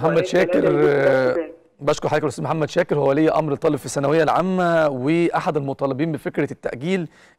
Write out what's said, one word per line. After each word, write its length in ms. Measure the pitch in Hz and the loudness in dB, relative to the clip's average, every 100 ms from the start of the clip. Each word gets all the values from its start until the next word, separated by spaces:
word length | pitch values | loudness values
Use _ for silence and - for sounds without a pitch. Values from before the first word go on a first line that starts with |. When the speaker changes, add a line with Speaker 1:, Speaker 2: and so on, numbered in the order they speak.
Speaker 1:
محمد 120 | 165 | 0
Speaker 2:
ثلاثة 140 | 165 180 | 0 2
Speaker 1:
شاكر، 340 | 180 170 180 | 0 2 2
Speaker 2:
يقول 160 | 190 170 | 2 4
لك 60 | 151 | 4
Speaker 1:
آه، 600 | 143 139 131 127 147 156 - _ _ | 4 2 2 2 0 -4 -12 _ _
بشكر 280 | 143 151 147 | -2 -2 0
حضرتك 140 | 147 | -2
الأستاذ 200 | 151 139 | -2 -4
محمد 260 | 139 160 147 | -4 -2 -2
شاكر، 260 | 170 180 147 | -2 0 0
هو 120 | 139 | 2
ولي 200 | 139 156 | 2 2
أمر 240 | 151 156 | 2 -2
الطالب 220 | 139 160 143 | -2 -2 -2
في 100 | 131 | -4
الثانوية 380 | 139 139 160 | -4 0 2
العامة 680 | 147 123 185 185 175 165 156 | 2 2 0 0 2 2 2
وأحد 680 | 131 135 170 170 160 185 151 | 0 0 0 0 0 -2 -4
المطالبين 540 | 139 135 139 131 165 | -4 -4 -4 -2 -4
بفكرة 400 | 143 - - 143 | -4 -6 -4 -4
التأجيل 560 | 131 - 117 156 190 160 - - | -4 -8 -8 -4 -4 -4 -12 -20